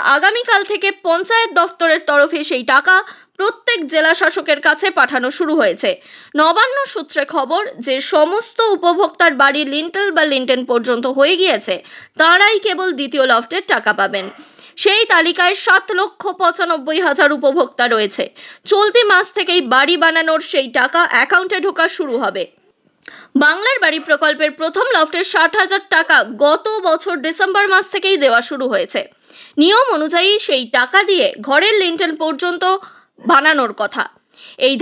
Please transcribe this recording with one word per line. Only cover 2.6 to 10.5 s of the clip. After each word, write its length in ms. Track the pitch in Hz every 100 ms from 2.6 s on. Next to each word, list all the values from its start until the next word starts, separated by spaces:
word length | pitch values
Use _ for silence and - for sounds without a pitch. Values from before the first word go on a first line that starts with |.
| 240
টাকা 220 | 262 294 370 415 - _ -
প্রত্যেক 420 | 403 453 - 466 302
জেলা 200 | 320 320 349
শাসকের 400 | 320 359 330 294 302
কাছে 200 | 311 392 349
পাঠানো 280 | 254 269 247 247
শুরু 160 | 320 311
হয়েছে। 300 | 214 165 208 180 - - - 294
নবান্ন 380 | 311 339 508 554 539
সূত্রে 300 | 427 302 311 285
খবর 280 | 320 262 330 415 - 247
যে 100 | 262 269
সমস্ত 460 | 320 302 403 453 - 453 392
উপভোক্তার 580 | 349 339 381 - 339 262
বাড়ি 200 | 277 285 285
লিন্টেল 340 | 285 330 381 403 330
বা 60 | 311
লিন্টেন 300 | 277 254